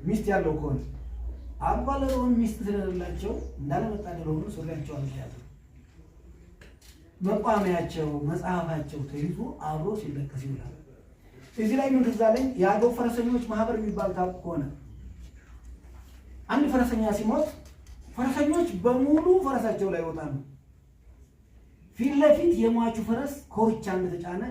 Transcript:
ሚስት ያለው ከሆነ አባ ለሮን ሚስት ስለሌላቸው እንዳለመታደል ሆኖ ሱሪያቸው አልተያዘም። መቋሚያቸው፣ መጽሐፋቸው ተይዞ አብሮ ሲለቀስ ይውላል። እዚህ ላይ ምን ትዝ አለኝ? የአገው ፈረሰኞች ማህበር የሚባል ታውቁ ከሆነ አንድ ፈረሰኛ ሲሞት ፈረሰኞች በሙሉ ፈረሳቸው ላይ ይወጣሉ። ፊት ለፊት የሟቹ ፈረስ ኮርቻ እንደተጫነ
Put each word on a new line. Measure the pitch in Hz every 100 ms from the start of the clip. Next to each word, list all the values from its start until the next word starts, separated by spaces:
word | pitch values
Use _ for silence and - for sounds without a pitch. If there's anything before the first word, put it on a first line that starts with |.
ሚስት | 156 214 -
ያለው | 196 165 151
ከሆነ | 147 123 - - - - - - - -
አባ | - - 247 269
ለሮን | 269 262 247
ሚስት | 233 220 -
ስለሌላቸው | 196 208 185 180 175 - 196 - - -
እንዳለመታደል | 139 170 220 208 175 165 160
ሆኖ | 156 214
ሱሪያቸው | 170 160 156 139
አልተያዘም። | 147 135 131 123 120 - - - - - - - - - - - - - - - - - -
መቋሚያቸው፣ | 185 214 233 214 185 175 160 165 151 147
መጽሐፋቸው | 147 175 180 180 160 143 139 151 131
ተይዞ | 147 160 185 240 -
አብሮ | 156 156 175 214
ሲለቀስ | 151 139 139 131
ይውላል። | 135 135 - - - - - - - - - -
እዚህ | 214 262
ላይ | 277
ምን | 262
ትዝ | 233 208
አለኝ? | 220 233 262 -
የአገው | 190 208 240
ፈረሰኞች | 240 233 233 240 247 -
ማህበር | 214 226 214
የሚባል | 214 190 190
ታውቁ | 180 180 180
ከሆነ | 175 160 139 - - - - - - - - - - - - - - - - - -
አንድ | 269 294
ፈረሰኛ | 254 240 226 214
ሲሞት | 208 214 277 302 - - - - - -
ፈረሰኞች | - 262 277 294 330 - 185
በሙሉ | 233 254 277 302 349 370
ፈረሳቸው | 277 254 220 202 196
ላይ | 170
ይወጣሉ። | 165 160 156 139 - - - - - - - - - _ - - - - - -
ፊት | 247 285
ለፊት | 302 - 349 214
የሟቹ | 226 233 226 226
ፈረስ | - 233 285 - -
ኮርቻ | - 220 - 202
እንደተጫነ | 185 180 156 175 180 240